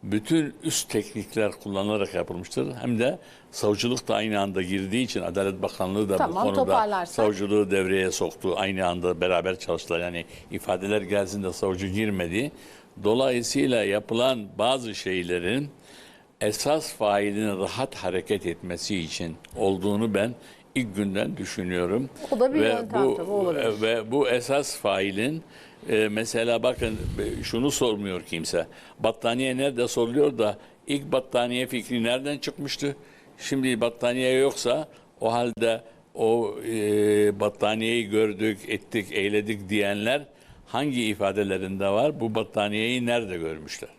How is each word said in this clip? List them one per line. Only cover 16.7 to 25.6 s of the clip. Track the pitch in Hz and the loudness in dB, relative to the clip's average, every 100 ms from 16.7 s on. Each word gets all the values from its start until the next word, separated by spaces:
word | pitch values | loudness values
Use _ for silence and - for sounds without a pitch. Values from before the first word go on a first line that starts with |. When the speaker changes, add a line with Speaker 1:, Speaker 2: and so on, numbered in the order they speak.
| 156 151 | 0 0
Speaker 1:
failin | - 107 101 104 101 107 95 | -2 2 4 2 0 -2 -2
rahat | 95 110 131 - | -4 -2 -4 -4
hareket | 95 92 87 104 90 | -2 -2 0 -2 -2
etmesi | 85 90 87 - 101 | -6 -6 -8 -4 -4
için | 82 - 87 82 - - | -4 -6 -8 -8 -14 -2
olduğunu | 98 95 98 101 113 | 0 2 0 0 2
ben | 98 110 120 - - - - | 2 0 -4 -16 -20 -8 -4
ilk | 117 95 | -4 -2
günden | 101 95 - - | -2 0 -2 -4
düşünüyorum. | 95 - 90 90 87 107 135 - - | -8 -6 -2 0 0 0 -2 -8 -6
Speaker 2:
O | 240 | 0
da | 254 | 2
bir | 294 | 4
Speaker 1:
Ve | - | 2
Speaker 2:
yöntem | - 226 214 - | 2 -2 2 2
Speaker 1:
bu, | - | 2
Speaker 2:
tabii, | 170 | -2
olabilir. | 208 180 151 117 104 | 0 0 0 0 0
Speaker 1:
ve | 110 117 110 | 0 0 0
bu | 135 135 | 0 2
esas | 123 117 139 143 - | 2 2 0 0 -2
failin, | 104 98 98 95 120 160 - - | 0 2 2 0 -2 -2 -10 -20